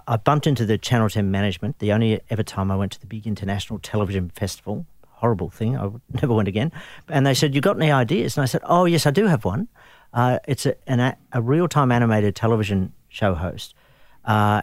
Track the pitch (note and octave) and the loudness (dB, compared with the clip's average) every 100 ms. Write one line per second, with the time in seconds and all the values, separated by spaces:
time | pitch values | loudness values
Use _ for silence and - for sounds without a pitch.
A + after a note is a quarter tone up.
0 | - A2+ - D3 D#3 C3 G#2+ A2 - A#2+ | -2 0 2 2 2 0 0 0 0 0
1 | G#2+ G#2+ G2+ G2 G2+ F#2 G#2 - G#2 G#2+ | 2 0 0 0 -2 -2 -6 -4 0 2
2 | A2+ G#2+ - G#2+ G#2 - G2 F#2+ G2 - | 2 0 -2 -6 -4 -4 -2 -2 -4 -6
3 | F#2+ G#2+ A2 G2+ G2 G2 - G#2 - G#2+ | -14 -10 -8 -6 -4 -6 -6 -10 -6 -4
4 | G2 G2 F2 - F#2 - - G#2+ E3 - | -2 -2 -4 -6 -8 -6 -8 -8 -10 -18
5 | - - A#2+ G2+ - - A2 C3 G2+ A2+ | -20 -4 -2 0 -4 -4 -4 -2 -4 -8
6 | - - C3+ A2 G#2 G#2 D#3 - - - | -10 -4 0 2 0 0 -4 -6 -16 -20
7 | - D3+ C#3 B2+ D3+ C#3 F#3+ G3+ D#3 C#3 | -4 0 2 2 2 2 0 2 2 2
8 | A#2 F#3 - - C3 C4 - F3 F3+ E3 | 2 0 0 -2 -2 -2 2 4 4 4
9 | D3+ C#3+ G#3+ C3+ G#2+ G#2 A3 - - - | 2 2 4 2 0 -4 -6 -10 -20 -20
10 | - A#2+ B2 B2+ - C3 C3+ - - B2+ | -6 0 2 0 -2 -2 -2 -4 -2 0
11 | B2+ - _ B2 A#2 D3+ F3 D3 C3 A#2+ | 0 -2 _ -4 0 0 2 2 2 4
12 | A#2 A2 G#2 G2 A2+ A#2 G2+ G2+ F#2 - | 4 2 2 0 0 0 0 0 -2 -6
13 | _ - G#2 E2 F2 - - - _ _ | _ -2 -2 0 -4 -8 -14 -20 _ _
14 | - - - G#2+ G#2 G#2+ | -20 -10 0 2 4 2